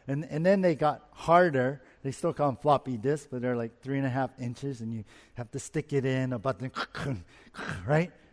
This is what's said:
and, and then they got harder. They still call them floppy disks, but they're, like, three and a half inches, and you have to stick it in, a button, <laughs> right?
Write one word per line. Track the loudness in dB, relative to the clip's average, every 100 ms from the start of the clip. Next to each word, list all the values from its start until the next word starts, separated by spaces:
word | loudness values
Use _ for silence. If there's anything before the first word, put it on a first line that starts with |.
| -6
and, | -4 -4
and | 0 4
then | 6
they | 4 4
got | 0 0 -10
harder. | -8 6 6 6 4 0 -2 -14 _
They | -10
still | -4 -4
call | 0 0
them | 2
floppy | 2 2 2 -2
disks, | 0 -2 -4
but | -4
they're, | -2 -2
like, | -4 -8
three | -6 -2
and | -2
a |
half | -2 -4 -4
inches, | -8 -6 -8 -6
and | -8
you | -8 -10 -20 -18
have | -14 -10
to | -10
stick | -6 -6 -2
it | -2 0
in, | 0 -2
a | -2
button, | -4 -4 -6 -6 -8 -6 -6 -6 -10
<laughs> | -20 -20 -12 -10 -8 0
right? | 2 2 -6 _